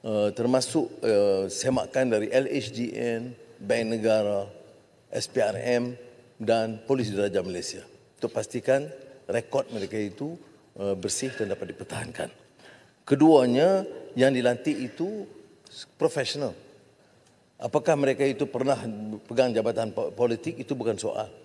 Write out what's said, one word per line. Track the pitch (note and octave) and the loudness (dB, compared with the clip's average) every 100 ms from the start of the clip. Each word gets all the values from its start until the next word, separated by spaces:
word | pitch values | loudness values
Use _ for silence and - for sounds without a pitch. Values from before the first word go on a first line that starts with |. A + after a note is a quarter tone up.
| A2+ | -2
eh, | G#2+ G#2 | 0 0
termasuk, | G#2 A#2+ B2+ - D#3+ - - | 2 2 2 2 -2 -2 -2
eh, | A2+ G#2 G2+ F#2+ G2 | 2 4 4 2 0
semakan | F#2+ B2+ B2+ - C3+ C3 | -2 0 0 0 0 2
dari | A2 G#2+ | 2 2
L | B2+ C3+ | 0 0
H | C#3+ A2+ | -4 -4
D | A2 A#2+ - | -6 -6 -4
N, | A#2+ A#2 B2 A#2+ - - | -4 -4 -8 -14 -20 -16
Bank | G2+ A#2 A2+ | -2 0 0
Negara, | A2+ A2 A2 G#2 G2+ G#2 - - - _ _ _ | 0 2 4 2 -2 -4 -14 -20 -20 _ _ _
S | C3 - | -8 -4
P | B2+ | 0
R | G#2+ G2 | 0 0
M | B2 A#2+ B2 B2 - - - _ | 0 0 0 -8 -18 -20 -20 _
dan | A2 A2+ A2+ G#2+ - | 0 2 0 -6 -2
Polis | C3+ G#2+ | 0 0
Diraja | G2 G2+ F#2+ | 0 0 0
Malaysia | F2+ F2+ E2 - - - _ _ | -2 -6 -8 -12 -16 -20 _ _
untuk | A#2 | -4
pastikan | - A2 B2 - C3+ D3 - - - - | -4 -6 -6 0 0 0 -14 -20 -20 -4
rekod | A2+ - C3+ - | -4 -2 -4 -4
mereka | A2+ G2 G#2+ | -6 -6 -4
itu, | G#2 G2 D3 E3+ - - _ - | -6 -6 -10 -10 -18 -20 _ -6
eh, | G2+ | -4
bersih | G2 G2 - C3 | -2 -2 -4 -6
dan | - G2+ | -4 -4
dapat | G2 F#2 | -4 -8
dipertahankan. | - F#2+ A2 - D#2+ D2+ - _ _ - - _ _ | -12 -10 -10 -10 -8 -10 -10 _ _ -20 -20 _ _
Keduanya, | - C3+ D#3 D3+ B2+ B2 E3+ F#3+ G3+ - - | -2 6 10 10 8 6 6 4 0 -12 -10
yang | B2 C3 | 4 4
dilantik | B2+ B2 A#2+ - D3 | 6 2 2 -2 -2
itu | B2+ - F3 G#3+ F3+ - - - - - - _ | -4 -6 -6 -6 -10 -16 -20 -20 -20 -20 -20 _
profesional. | D#3 D3 B2+ C#3+ C3 E2 - - _ _ _ _ _ _ _ _ | -2 0 -4 -4 -6 -8 -18 -20 _ _ _ _ _ _ _ _
Apakah | B2 D3+ D3 D3+ | -2 0 2 2
mereka | C#3 C3+ | 2 2
itu | C#3 C3+ C#3 | 0 0 -4
pernah | A#2+ C3 C3 A2 G#2 G#2+ G#2+ - | -2 0 0 -2 -8 -10 -10 -4
pegang | A#2+ B2+ | 2 2
jabatan | A2+ A2 A2+ A2 | 4 0 0 -2
po-, | G#2+ G2 | -2 -4
politik, | - A#2+ A2+ - E3+ | 0 0 0 -4 -8
itu | B2 C3+ | -6 -2
bukan | A2+ G#2 | -2 -2
soal. | G#2 G#2 G#2+ - | -4 -4 -8 -10